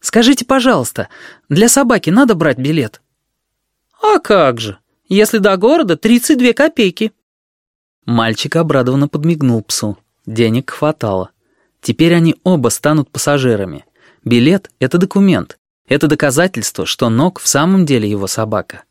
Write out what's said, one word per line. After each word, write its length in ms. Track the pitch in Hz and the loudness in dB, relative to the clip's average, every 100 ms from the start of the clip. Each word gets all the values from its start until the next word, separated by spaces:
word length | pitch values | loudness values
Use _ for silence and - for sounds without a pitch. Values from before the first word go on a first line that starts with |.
"Скажите, 440 | - 220 240 277 | 0 2 2 2
пожалуйста, 640 | 247 269 247 196 117 - 98 - - - _ | 0 0 2 0 -2 -8 -12 -14 -20 -20 _
для 200 | 143 226 | 0 2
собаки 420 | 269 254 226 - | 2 2 0 2
надо 240 | 202 269 | 2 2
брать 240 | 190 160 120 | 2 0 -2
билет?" 440 | 135 160 113 - _ _ _ _ _ _ _ _ _ _ | -2 -2 -4 -10 _ _ _ _ _ _ _ _ _ _
"А 160 | 427 403 | 0 0
как 420 | - 202 143 120 | 2 2 2 0
же, 180 | 110 98 _ _ _ | -8 -12 _ _ _
если 300 | 196 214 226 | 0 2 2
до 180 | 202 190 | 0 2
города 400 | 214 330 233 160 | 2 2 0 -2
тридцать 420 | 220 240 - 277 | 2 0 2 2
две 160 | 240 | 2
копейки". 580 | 226 302 - 202 175 220 _ _ _ _ _ _ _ _ _ - | 2 -2 0 -2 -2 -8 _ _ _ _ _ _ _ _ _ -4
Мальчик 500 | 117 113 113 147 165 | 0 0 -2 -2 -2
обрадованно 520 | 165 135 123 135 143 | 0 0 0 0 -2
подмигнул 540 | 151 156 160 135 117 | -2 -2 0 0 0
псу. 360 | - - 107 98 _ _ - | -4 -6 -6 -8 _ _ -12
Денег 440 | 113 113 113 - | -2 0 0 -4
хватало. 600 | - 151 156 113 95 92 _ _ _ _ _ | -4 -4 -2 -4 -4 -6 _ _ _ _ _
Теперь 340 | - 117 165 | -8 0 2
они 220 | 170 165 - | 4 2 0
оба 260 | 180 175 120 | 0 0 0
станут 400 | - 147 151 139 | -2 -2 0 -2
пассажирами. 760 | - - 143 127 107 95 69 _ _ _ _ | -4 -2 0 0 -2 -4 -10 _ _ _ _
Билет — 460 | - 120 131 190 - _ | 0 2 4 2 -2 _
это 180 | 131 175 | -2 0
документ. 600 | 190 196 196 135 80 - _ _ _ | 0 2 2 2 -2 -16 _ _ _
Это 220 | 135 156 | 0 0
доказательство, 760 | 147 147 131 180 113 107 - 80 | 0 0 0 0 -2 -8 -8 -8
что 240 | - 120 | -4 -2
Нок 300 | 113 175 - | 0 0 -2
в 60 | - | -4
самом 380 | 139 165 190 | 0 2 2
деле 260 | 160 127 104 | 2 0 0
его 160 | 104 98 | -4 -6
собака. 580 | - 110 107 - - _ | -4 -4 -4 -6 -18 _